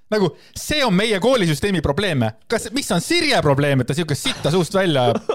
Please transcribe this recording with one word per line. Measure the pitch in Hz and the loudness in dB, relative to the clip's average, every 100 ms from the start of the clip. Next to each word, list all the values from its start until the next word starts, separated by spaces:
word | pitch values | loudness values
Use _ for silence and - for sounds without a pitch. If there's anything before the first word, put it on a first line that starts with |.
| - | -4
Nagu, | 214 180 - - | 0 0 -4 -16
see | - - 302 | -12 -6 -2
on | 254 | 0
meie | 180 226 196 | 2 0 0
koolisüsteemi | 220 262 170 147 202 180 | 2 2 2 0 0 0
probleem. | 147 143 190 143 110 - | -2 -2 -2 0 -2 -4
Kas, | - 214 233 | -4 -4 -4
mis | 247 - | -6 -2
on | 175 | -2
Sirje | - 339 311 214 | 0 0 2 2
probleem, | 147 139 143 135 | 2 2 2 2
et | 123 | 0
ta | 147 | -2
siukest | 160 143 262 | -2 -4 -4
sitta | - 143 | -4 0
suust | 185 160 190 | 0 0 0
välja | 190 139 120 | 2 2 2
ajab? | 226 - | 0 -2